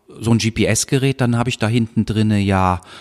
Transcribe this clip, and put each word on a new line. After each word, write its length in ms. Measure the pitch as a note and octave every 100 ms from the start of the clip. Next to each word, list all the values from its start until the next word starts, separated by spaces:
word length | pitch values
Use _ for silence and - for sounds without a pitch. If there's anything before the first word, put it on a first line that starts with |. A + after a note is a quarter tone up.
| - -
so 100 | A2+
ein 80 | A#2
G-P-S-Gerät, 840 | A2 G#2+ F#2 A2+ - C#3 C#3 C3
dann 160 | A#2+ A#2
hab 120 | B2
ich 100 | A#2+
da 80 | G#2+
hinten 400 | A#2+ A2+ - G#2
drinne 320 | A2 G#2+ G#2
ja, 420 | G2 F#2+ F#2 F2+ - -